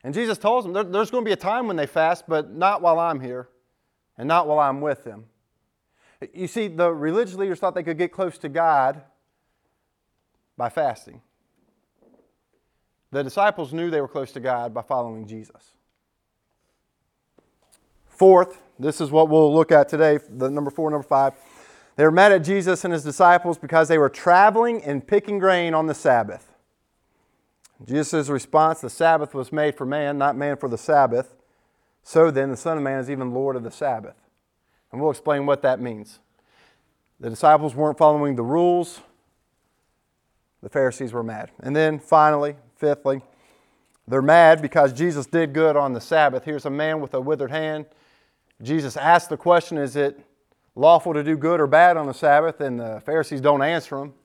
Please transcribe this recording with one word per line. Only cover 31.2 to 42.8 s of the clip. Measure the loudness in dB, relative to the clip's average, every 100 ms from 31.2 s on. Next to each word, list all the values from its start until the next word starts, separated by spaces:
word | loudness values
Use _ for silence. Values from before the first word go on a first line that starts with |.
| -6 _ _ _ _ _ _ _
So | -2 2 2
then, | 2 -4
the | -6
Son | -6 -6
of |
Man | -4 -6
is | -8
even | -8 -6
Lord | -6 -4 -6
of |
the | -10
Sabbath." | -8 -6 -6 -10 _ _ _ _ _ _ _ _
And | -4
we'll | -4
explain | -4 -4 -2 0
what | 0
that | 0 -2
means. | -6 -12 -18 _ _ _ _ _ _ _ _ _ _ _
The | -14
disciples | 0 4 4 2
weren't | -4 -4 2
following | 2 2 -2 -4
the |
rules. | -4 0 0 0 -4 -12 _ _ _ _ _ _ _ _ _ _ _ _ _ _ _ _
The | -8
Pharisees | -2 -2 -2 -8
were | -8
mad. | -8 -10 -14 -14
And | -6 0
then | 0 -2
finally, | 2 4 4 2 -4 -8 _
Fifthly, | _